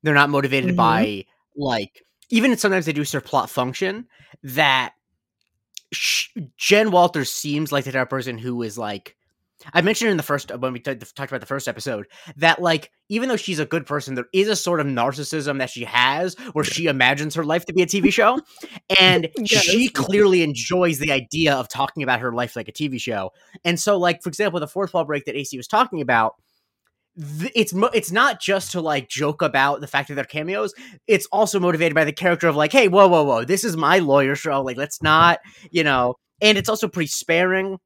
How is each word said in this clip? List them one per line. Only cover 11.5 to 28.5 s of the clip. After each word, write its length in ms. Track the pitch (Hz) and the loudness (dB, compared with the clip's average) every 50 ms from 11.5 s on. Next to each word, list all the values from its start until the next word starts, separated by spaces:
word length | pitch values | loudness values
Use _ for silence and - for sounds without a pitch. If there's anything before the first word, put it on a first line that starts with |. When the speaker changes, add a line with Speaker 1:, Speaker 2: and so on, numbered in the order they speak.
| 139 139 - | -8 -8 -6
Speaker 1:
episode, 400 | - 104 113 - 139 120 104 101 _ _ - - - 135 | -8 -10 -8 -8 -8 -8 -8 -8 _ _ -20 -20 -20 -8
that, 220 | 143 156 165 165 - | 0 2 2 2 2
like, 280 | 180 170 165 156 - - _ _ _ _ | 0 -2 -2 -2 -4 -10 _ _ _ _
even 200 | 202 226 247 262 | -6 -4 -2 -2
though 60 | 247 | -4
she's 220 | 208 - - 185 151 | -4 -4 -6 -4 -4
a 60 | 151 | -4
good 200 | - - 165 139 | -4 -4 -6 -6
person, 300 | - 147 147 135 135 135 | -4 -8 -8 -6 -6 -8
there 100 | 123 120 _ - | -8 -8 _ 0
is 140 | 190 196 | 0 2
a 80 | 214 214 | 2 0
sort 240 | - - 180 175 160 | -2 -2 -2 -2 -2
of 80 | 147 | -2
narcissism 720 | 143 135 123 117 135 139 135 147 - - 156 139 147 139 135 | -2 0 0 -2 -2 -2 -6 -8 -6 -6 -6 -4 -4 -4 -4
that 100 | 131 123 | -6 -6
she 140 | - 120 120 | -8 -12 -12
has 480 | 110 117 123 123 131 139 156 180 185 175 - 254 254 156 | 0 4 4 4 4 2 0 -4 -4 -6 -8 -16 -8 -4
where 120 | 156 147 | -4 -2
Speaker 3:
Yeah. 60 | - | -2
Speaker 1:
she 140 | - - 170 | -2 -2 -2
imagines 480 | 160 143 131 127 123 139 139 151 156 143 | -2 2 4 4 4 4 2 -2 -6 -4
her 80 | 160 160 | -4 -2
life 200 | 147 160 175 170 | -2 -2 -2 -4
to 80 | - 160 | -2 0
be 100 | 185 180 | 0 0
a 20 | |
T 140 | 165 - 202 | 2 0 2
V 100 | 180 196 | 2 2
show. 280 | 190 - 214 214 247 302 - | 4 4 4 4 2 0 -6
Speaker 2:
<laughs> 540 | _ - - - - - - _ _ 190 190 | _ -20 -20 -20 -18 -18 -20 _ _ 4 6
Speaker 1:
And 300 | 185 185 185 175 160 160 _ | 6 6 6 4 0 -2 _
Speaker 2:
Yes. 260 | - 220 202 226 214 190 | -6 -2 0 2 2 2
Speaker 1:
she 240 | 170 185 226 254 - | 2 2 2 2 0
clearly 520 | - - 127 - 190 202 208 196 185 180 165 | 0 -2 -2 0 4 4 4 6 6 4 2
enjoys 540 | 151 139 117 117 - 180 180 180 175 160 131 | 0 -2 -6 -6 -2 0 0 2 0 0 -2
the 120 | 147 156 | -2 -2
idea 420 | 143 135 123 - - 156 160 151 143 | -2 -2 -2 -4 -4 0 2 2 2
of 140 | 131 123 - | 0 -2 -8
talking 340 | - 127 139 135 - 165 143 | -4 -4 -4 -4 -4 -6 -2
about 160 | 123 127 117 | -2 -2 0
her 120 | 120 127 113 | -2 -4 -4
life 220 | 120 123 117 - | -4 -6 -6 -6
like 120 | 120 107 | -10 -12
a 40 | - | -12
T 160 | - - 151 | -8 -6 -6
V 100 | 147 131 | -6 -6
show. 340 | 117 - - 113 101 95 92 _ _ _ _ _ - _ | -6 -6 -6 -6 -6 -6 -8 _ _ _ _ _ -6 _
And 160 | 170 175 170 | -2 -2 0
so, 180 | - 208 208 | 0 0 0
like, 260 | 190 175 175 170 175 - | 2 2 0 0 -2 -6
for 60 | 180 | -10
example, 300 | 143 - 214 202 165 175 | -4 -2 -4 -2 -2 -4
the 80 | 151 | -8
fourth 260 | 147 - 190 196 175 - | -6 -6 -6 -6 -2 -2
wall 120 | 175 160 | -4 -2
break 200 | 143 151 143 - | -2 -4 -6 -6
that 100 | - 117 | -6 -8
A 80 | 139 139 | -8 -8
C 140 | - - | -8 -10
was 100 | 127 123 | -12 -8
talking 340 | - - 214 254 - - 160 | -2 0 0 0 0 -2 -8
about, 340 | 143 123 123 117 110 110 - _ _ _ _ _ _ _ _ _ _ _ _ _ _ _ _ | -2 2 4 4 4 2 -2 _ _ _ _ _ _ _ _ _ _ _ _ _ _ _ _
th-, 340 | 175 156 143 147 151 170 269 - | -16 -14 -12 -10 -8 -8 -4 0
it's 180 | 240 214 - 175 | 0 0 0 0
mo-, 160 | 185 214 240 - | -2 -2 0 0
it's 180 | 226 - - | -2 -4 -2
not 280 | 175 220 254 285 233 185 | 0 0 0 0 0 -4
just 320 | - - | -4 -2